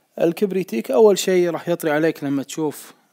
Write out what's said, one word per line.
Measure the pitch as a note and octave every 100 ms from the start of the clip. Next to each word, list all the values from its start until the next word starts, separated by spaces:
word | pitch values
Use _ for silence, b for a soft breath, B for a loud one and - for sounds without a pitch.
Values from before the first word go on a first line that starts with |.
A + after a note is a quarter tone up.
| b -
الكبريتيك. | E3+ - G3+ F#3 F3 A3+ -
أول | A#3+ G#3+ F3+
شيء | - F#3 F3
راح | D#3+ E3+
يطري | E3+ D#3+
عليك | D3+ D#3+ D#3
لما | C#3 C#3
تشوف | B2 - D3+ - - - _